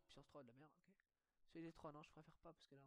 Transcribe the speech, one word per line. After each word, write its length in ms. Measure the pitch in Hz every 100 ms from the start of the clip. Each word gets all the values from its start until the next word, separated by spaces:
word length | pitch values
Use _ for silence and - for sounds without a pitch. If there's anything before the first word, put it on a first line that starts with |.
puissance 240 | - - 147
trois, 140 | 147
de 40 | 123
la 80 |
merde, 160 | 123 151 -
ok. 180 | - 202 - _ _ - -
Celui 160 | 165
des 80 | 165
trois, 180 | - 160
non, 100 | 147
je 60 | 160
préfère 260 | - 160 -
pas 160 | 175
parce 120 | 165 -
que 100 |
là, 100 | 139